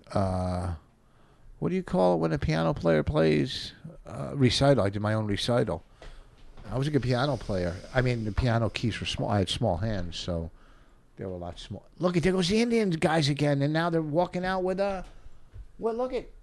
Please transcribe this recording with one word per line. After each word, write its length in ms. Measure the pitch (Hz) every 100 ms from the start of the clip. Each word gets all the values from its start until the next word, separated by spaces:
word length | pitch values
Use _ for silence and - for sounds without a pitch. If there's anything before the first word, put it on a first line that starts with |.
| -
uh, 600 | - 95 92 90 90 90 82 - _ _ - - - - -
what 100 | 165
do 40 |
you 80 | 185
call 320 | 175 180 180
it 20 | 170
when 140 | 165
a 60 | 160
piano 340 | - 160 165
player 300 | 147 165 156
plays? 720 | 147 151 160 151 131 - - - 160 - -
Uh, 240 | - 143
recital. 480 | 143 127 - 139 127
I 40 | 98
did 140 | 101
my 100 | 104
own 120 | 110 107
recital. 580 | 98 - 120 107 80 - - - - - - - - 101
I 60 | 117
was 80 | 147
a 40 |
good 120 | 143
piano 340 | 120 123 147 120
player. 360 | - 95 87 90 -
I 60 | 131
mean, 220 | 127 120
the 80 | 107
piano 360 | 101 123 113 110
keys 280 | - 117 -
were 60 | -
small. 240 | - -
I 80 | 101
had 80 | 92
small 280 | - 113 85
hands, 380 | 113 101 87 -
so 320 | - 85 82 - - - - - - -
they 80 |
were 80 | 95
a 40 | 90
lot 200 | 87 -
small. 260 | - 101 - -
Look 180 | 180 175
at, 60 |
there 100 | 175
goes 160 | 185 170
the 120 | 220
Indian 300 | 240 233 202
guys 380 | 160 175 165 139
again, 320 | 143 147 139
and 100 | 143
now 160 | 160 170
they're 120 | 165
walking 420 | 156 156 175 175
out 180 | 185 190
with 140 | 185 185
a, 240 | 202 190 - - - - - - - -
well, 160 | 214
look 180 | 226 254
at, 140 | 254 - -